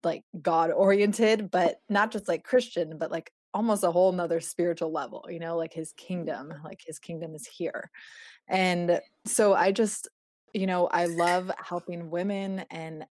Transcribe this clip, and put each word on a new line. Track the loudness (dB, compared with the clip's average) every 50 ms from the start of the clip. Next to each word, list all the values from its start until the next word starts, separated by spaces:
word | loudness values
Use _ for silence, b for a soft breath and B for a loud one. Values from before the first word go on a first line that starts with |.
| 0
like, | -2 -4 -4 _ _ -18 -4
God-oriented, | 0 2 4 4 4 4 4 4 4 6 6 6 4 2 2 4 4 4 4 2 0 0
but | 0 2 2 2 0 -2 _ _
not | 2 2 2 0
just, | -2 -8 -2 -2
like, | -4 -4 _
Christian, | 2 2 2 2 2 -4 -4 -4 -4 -4 -8
but, | -6 -6
like, | -6 -8 -8 -10 _ _ _ _ -4
almost | -2 2 2 2 2 2
a | 2
whole | 4 6 4 4
nother | 4 2 0 0 -2 -2
spiritual | -2 -6 -2 0 0 0 0 -2 -4 -4
level, | -2 -4 -4 -6 -10 -14 -12 -12
you | -10 -10
know, | -6 -4 -4
like, | -4 -4 -4
his | -6 -10 -10 -10
kingdom, | -12 -18 -10 -8 -6 -6 -4 -6 -6 -8 -8 -12 -14 -14 -14
like, | -16 -16 _ -16
his | -16 -16 -14
kingdom | -12 -12 -10 -10 -10 -10 -12
is | -14 -16
here. | -16 -10 -6 -6 -6 -6 -8 -12 -12 B B B B B B B B B B B _
And | 0 0 2 2 2 0 2 2 0 0 0 _ _ _ _
so | -2 2 4 6 6 6
I | 6 4 2
just, | 4 2 2 0 0 -6 -10 -14 _ _ _ _ _ _ _ _
you | _ -2 -2
know, | 0 2 2 2 2
I | 2 2 0
love | 0 2 2 2 2 2 0 0 -4 -8
helping | -8 -8 -8 -8 -8 -6 -6 -10 -8 -8 -6
women | -4 -4 -2 -2 -2 -2 -4 -4 -6 -6 -8 _
and | -12 -12 -10 -10 -10 -12 -14 _ _